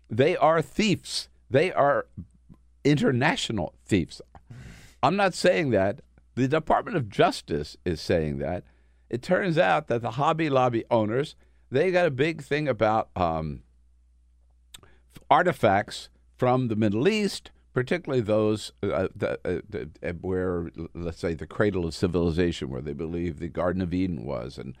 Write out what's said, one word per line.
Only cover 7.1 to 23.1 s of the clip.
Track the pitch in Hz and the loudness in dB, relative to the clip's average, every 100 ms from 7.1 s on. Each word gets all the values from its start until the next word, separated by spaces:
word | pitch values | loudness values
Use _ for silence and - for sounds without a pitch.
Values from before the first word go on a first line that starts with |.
| - 170 269 - 78 73 - - | 2 2 2 -6 -6 -6 -8 -6
is | 80 | -4
saying | - 90 78 69 | 0 0 0 -4
that. | 69 90 - _ _ _ - | -6 -6 -10 _ _ _ -10
It | 120 | -8
turns | - 185 202 156 | 0 0 2 2
out | 185 160 151 | 2 2 0
that | 120 | -4
the | 113 | -4
Hobby | 113 151 160 160 | -2 -2 0 0
Lobby | 135 127 117 - | 2 2 0 0
owners, | 117 107 120 151 - _ _ _ | 0 2 -2 -4 -8 _ _ _
they | 127 180 | 0 2
got | 180 175 | 2 2
a | |
big | 127 156 160 | 2 0 -2
thing | 139 147 151 | -4 -2 0
about, | 113 110 110 - - | 2 2 2 0 0
um, | 87 80 80 67 - _ _ _ _ _ _ _ _ _ _ - - - _ - - | 0 0 -4 -8 -14 _ _ _ _ _ _ _ _ _ _ -20 -20 -20 _ -10 2
artifacts | 147 175 156 110 98 - - - _ _ - | 4 4 2 4 4 0 -8 -16 _ _ -2
from | 127 127 127 | 0 2 0
the | 107 | 2
Middle | 110 104 160 | 2 2 2
East, | 220 202 - - - _ | 2 0 -4 -12 -20 _
particularly | - 127 180 165 131 | -4 -2 -2 -2 -2
those, | 104 107 107 107 - - | 2 2 2 0 -6 -6
uh, | 101 71 92 104 | -4 -2 -2 -4
the, | 101 64 - | -4 -4 -4
uh, | 87 - | -6 -6
the, | 101 71 - | -10 -10 -10
uh, | 80 85 | -10 -8
where, | 92 92 92 87 82 - | -4 -2 -2 -4 -6 -10
l-, | 82 | -12
let's | - 85 82 | -8 -8 -6
say, | 90 | -6
the | 80 82 | -6 -6
cradle | - 107 95 85 | -2 0 0 -4
of | |
civilization, | - 92 87 85 80 87 82 69 | -2 -2 2 0 2 0 -2 -6
where | 64 | -8
they | 73 | -8
believe | 71 80 | -8 -8